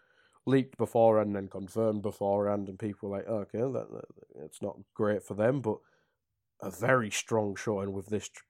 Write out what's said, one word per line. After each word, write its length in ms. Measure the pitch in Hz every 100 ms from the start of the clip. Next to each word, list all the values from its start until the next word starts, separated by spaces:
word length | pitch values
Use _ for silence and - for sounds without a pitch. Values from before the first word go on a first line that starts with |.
| _ _ _ _ -
leaked 300 | 131 131 -
beforehand 520 | 110 120 113 107 104
and 80 | 101
then 120 | 98
confirmed 540 | 95 98 110 113 107
beforehand, 640 | 101 - 101 101 101 104 101
and 100 | 95
people 300 | 107 98 101
were 80 | 98
like, 100 | 98
"Okay, 320 | 110 98 110
that, 120 | 135 120 52
that, 140 | 53 - - - -
it's 160 | 78 -
not 160 | 104 - -
great 300 | - 104 104
for 100 | -
them," 300 | 101 110 143
but 160 | 110 104 _ _ _ _ _ _ _ -
a 100 | -
very 400 | 90 117 131 107
strong 460 | - - 113 104 95
showing 360 | - 101 98
with 140 | 98 95
this 200 | 104 -
tr-, 140 | -